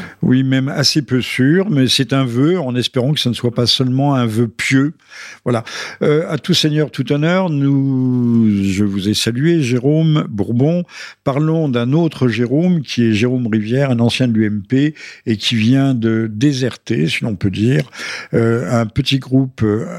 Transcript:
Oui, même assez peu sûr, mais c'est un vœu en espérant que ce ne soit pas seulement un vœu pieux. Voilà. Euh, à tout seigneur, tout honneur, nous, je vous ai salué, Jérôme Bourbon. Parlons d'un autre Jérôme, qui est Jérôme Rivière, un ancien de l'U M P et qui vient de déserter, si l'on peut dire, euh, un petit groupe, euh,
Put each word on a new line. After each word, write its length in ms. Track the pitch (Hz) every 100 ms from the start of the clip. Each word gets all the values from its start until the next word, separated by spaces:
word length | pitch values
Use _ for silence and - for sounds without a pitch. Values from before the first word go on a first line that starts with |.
| 90 -
Oui, 220 | - 127
même 240 | 135 131 135
assez 340 | - 135 160
peu 200 | 120 127
sûr, 480 | - - 135 180 202
mais 180 | 143 123
c'est 260 | - 123
un 120 | 135 127
vœu 340 | 117 147 185
en 160 | 127 120
espérant 380 | 110 131 123
que 60 | 139
ce 100 | 123
ne 40 |
soit 200 | 110 123
pas 120 | 123 117
seulement 480 | - 127 131 143
un 140 | 135 117
vœu 200 | 107 117
pieux. 460 | - - 135 143 - _ - - -
Voilà. 200 | 131 117 - - - -
Euh, 260 | - 151 -
à 80 | 160
tout 160 | -
seigneur, 380 | 160 156 151 147
tout 200 | - 127
honneur, 380 | 147 156 185 185
nous, 1120 | 143 139 139 135 131 127 123 120 117 110 101
je 200 | 98 95
vous 260 | 104 98 98
ai 40 | 104
salué, 480 | 117 120 160 170
Jérôme 640 | 123 123 135 156 160 151 -
Bourbon. 540 | 104 98 120 147 175 175 - - -
Parlons 460 | - 135 156 165 151
d'un 240 | 120 120
autre 340 | 156 165 - 131
Jérôme, 540 | 110 117 143 180 175
qui 240 | 127 - 117
est 80 |
Jérôme 340 | 104 123 127 120
Rivière, 420 | 110 104 131 139
un 100 | 117
ancien 280 | 117 - 127
de 60 |
l'U 120 | 110 107
M 160 | 104 95
P 280 | 135 147 - - - 127
et 120 | 104
qui 180 | - 117
vient 380 | 110 135 135
de 360 | 127 113 113 113
déserter, 800 | 107 147 131 127 - - 123 -
si 160 | -
l'on 140 | 123 104
peut 140 | 98
dire, 380 | 95 113 147 143 - - - -
euh, 480 | 117 113 117 - 117
un 40 | 110
petit 340 | - 139 139
groupe, 420 | 127 131 131 -
euh, 220 | 110 107 -